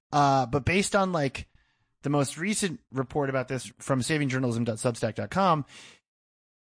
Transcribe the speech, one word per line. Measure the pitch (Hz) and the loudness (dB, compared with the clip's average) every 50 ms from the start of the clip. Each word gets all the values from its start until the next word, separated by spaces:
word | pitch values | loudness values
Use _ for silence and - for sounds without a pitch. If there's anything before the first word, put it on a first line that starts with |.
| _ _ | _ _
Uh, | - 143 143 139 135 135 127 | 2 4 4 6 4 4 2
but | 117 127 135 120 | 0 -2 -2 0
based | - 170 202 196 - - | 2 2 2 2 2 2
on, | 202 190 185 | 2 2 2
like, | 180 160 143 135 - - - - _ _ _ _ _ _ _ _ _ _ - | 0 0 0 -2 -2 -6 -12 -16 _ _ _ _ _ _ _ _ _ _ -2
the | 143 | 0
most | 147 143 139 131 - | 2 2 2 0 -2
recent | 151 175 208 214 - 208 180 151 - _ _ | -4 -4 -2 0 0 -2 -2 -4 -8 _ _
report | 120 131 131 - - 151 143 135 | -6 -6 -6 -2 -2 -2 -2 0
about | 135 131 123 | -2 -2 -2
this | - 135 123 - - - - | -4 -6 -6 -8 -10 -16 -8
from | - - 139 131 | -2 0 0 0
saving | 120 - 160 151 147 131 | 0 0 0 0 0 0
journalism | 127 131 135 120 113 117 120 | 0 0 0 0 0 0 -2
dot | 117 110 | -2 -2
substack | 113 - 127 117 - - 110 - | -2 -2 -2 -2 -2 -4 -4 -4
dot | - 104 101 | -6 -8 -4
com, | - 180 196 185 160 147 135 - - - - - - _ _ _ _ _ _ _ _ _ _ _ _ _ | 0 2 2 4 2 2 0 -6 -12 -20 -20 -20 -20 _ _ _ _ _ _ _ _ _ _ _ _ _